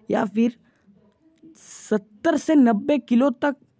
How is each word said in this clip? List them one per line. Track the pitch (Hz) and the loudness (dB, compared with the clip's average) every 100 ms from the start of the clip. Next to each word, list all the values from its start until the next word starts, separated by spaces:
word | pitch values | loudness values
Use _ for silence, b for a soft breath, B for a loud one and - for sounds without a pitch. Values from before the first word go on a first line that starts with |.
| - | -6
या | 214 214 | -4 -2
फिर | 208 233 - b b b _ _ _ _ _ - - | 0 -2 -2 b b b _ _ _ _ _ -20 -20
सत्तर | - - - 214 - _ 330 302 | -20 -16 -6 -6 -6 _ -2 -2
से | - | 2
नब्बे | 311 233 208 285 294 | 4 4 2 -2 -2
किलो | - 233 277 247 | 0 0 0 -2
तक | 285 - _ _ | -6 -6 _ _